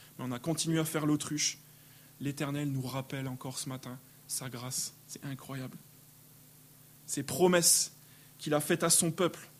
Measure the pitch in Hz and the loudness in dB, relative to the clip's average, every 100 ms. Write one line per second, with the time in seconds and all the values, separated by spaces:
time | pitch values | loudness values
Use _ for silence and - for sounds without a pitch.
0 | - - 127 123 165 156 160 160 160 156 | -18 -10 -6 -4 -2 -2 0 0 0 0
1 | 147 151 - 151 - - - - - - | 2 2 0 -2 -2 -4 -12 -20 -20 -20
2 | - - 135 143 147 143 147 135 127 131 | -20 -8 -6 -4 -2 -2 0 -2 -2 -6
3 | 131 139 135 127 135 127 - 131 127 127 | -6 -6 -6 -6 -8 -8 -8 -8 -10 -14
4 | - - - - 131 120 127 127 - - | -16 -20 -10 -8 -6 -8 -6 -6 -6 -10
5 | - - 143 135 - 135 131 - - - | -16 -12 -8 -10 -8 -8 -8 -12 -18 -20
6 | - - - - - - - - - - | -20 -20 -20 -20 -20 -20 -20 -20 -20 -18
7 | - - 139 - 180 180 170 - - - | -8 -6 -4 4 6 8 6 6 2 -6
8 | - - - - - 147 143 170 170 - | -20 -20 -20 -10 0 2 2 2 4 4
9 | 170 160 175 - - - | 4 4 2 0 -12 -20